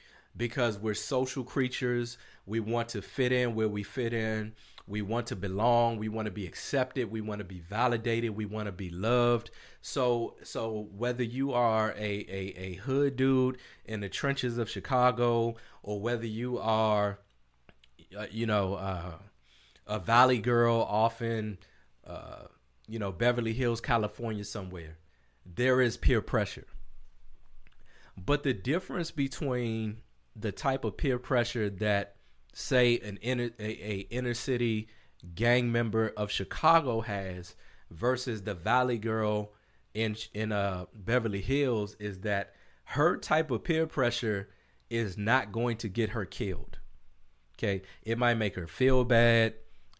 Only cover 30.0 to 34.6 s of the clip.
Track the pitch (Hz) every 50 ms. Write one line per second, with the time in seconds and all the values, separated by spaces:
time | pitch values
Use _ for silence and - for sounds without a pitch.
30 | - - _ _ _ _ _ 110 104 107 98 - - 143 135 131 - 110 101 -
31 | - 135 127 123 123 - 135 123 117 - - 120 107 101 98 90 107 107 101 101
32 | 98 - - - _ - - - - - - - - - 139 127 123 120 120 117
33 | - 107 107 104 - 120 127 123 120 120 - - 107 107 110 - 82 107 104 98
34 | 92 - 113 123 123 123 120 - - - 127 117